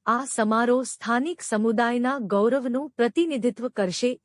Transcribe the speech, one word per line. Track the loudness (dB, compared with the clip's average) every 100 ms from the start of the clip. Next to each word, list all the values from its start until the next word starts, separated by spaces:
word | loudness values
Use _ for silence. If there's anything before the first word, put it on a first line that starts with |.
| -2
આ | -2 -2
સમારોહ | -2 2 2 4 2
સ્થાનિક | 0 -8 -2 -2 -2 -6
સમુદાયના | -4 0 2 2 2 0 -2 -2
ગૌરવનું | -2 2 2 2 0 -4 -6
પ્રતિનિધિત્વ | 0 0 2 0 0 -2 -2 -6
કરશે, | -2 -2 0 -2 -2